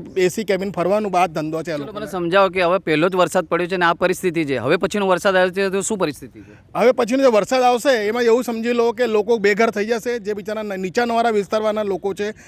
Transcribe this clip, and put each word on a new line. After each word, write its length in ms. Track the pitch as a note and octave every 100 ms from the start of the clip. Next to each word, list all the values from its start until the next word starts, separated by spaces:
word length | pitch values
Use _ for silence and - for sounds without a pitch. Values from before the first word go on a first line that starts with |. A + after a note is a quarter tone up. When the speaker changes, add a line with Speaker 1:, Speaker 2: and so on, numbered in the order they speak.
| - F#3+
Speaker 1:
એ 120 | F#3
સી 160 | A3+
કેબિન 260 | G#3+ F#3+ G3
ફરવાનું 420 | F3 E3+ G#3 G#3
બા 140 | F3+ F3+
ધંધો 360 | D#3+ D#3 D#3+
છે 100 | F3
આ 40 | D3
Speaker 2:
ચલો 100 | C#3
Speaker 1:
લોકોને. 180 | G3+
Speaker 2:
મને 80 | -
સમજાવો 360 | F#3+ E3+ F#3+ G3
કે 140 | F3
હવે 160 | E3+ F#3
પહેલો 300 | E3+ D3+ F3+
જ 60 |
વરસાદ 300 | F#3 F3 F#3
પડ્યો 220 | E3+ E3+ F3
છે 100 | F3+
ને 80 |
આ 80 | E3+
પરિસ્થિતિ 500 | E3+ F3+ E3+ F#3 E3
છે, 120 | C#3+ B2+
હવે 200 | A#2+ F#3
પછીનો 300 | G3+ G#3 F#3+
વરસાદ 300 | F3 G3+ F#3+
આવે 140 | F#3
છે 180 | F3+ G3
તો 120 | G3
શું 180 | F3+ G#3+
પરિસ્થિતિ 420 | E3 C#3 B2+ G#2+
છે? 380 | G2 - _ D#3+
Speaker 1:
હવે 140 | A3+
પછીનો 300 | B3 A3+ C4
જે 80 | C4+
વરસાદ 320 | G#3+ F#3 C4
આવશે 440 | B3 B3 C#4+ B3 G#3
એમાં 140 | A#3
એવું 200 | A#3+ A#3
સમજી 300 | B3 A3+ A3+
લો 200 | A#3+ A#3
કે 140 | A3+ A#3+
લોકો 320 | G#3+ G3+ A#3
બેઘર 320 | G3+ G#3 A3+
થઈ 160 | G#3+ G#3+
જશે. 320 | A#3 B3 A#3+
જે 160 | G3
બિચારા 280 | G#3 G3+ G#3+
ન-, 160 | G#3+ F#3+
નીચાણવાળા 520 | F#3 G3 A#3+ A3+ A#3
વિસ્તારવાળા 520 | G#3+ F#3+ A3 G#3+ G#3+
લોકો 320 | G#3 F#3 G3
છે 200 | F#3+ G#3 -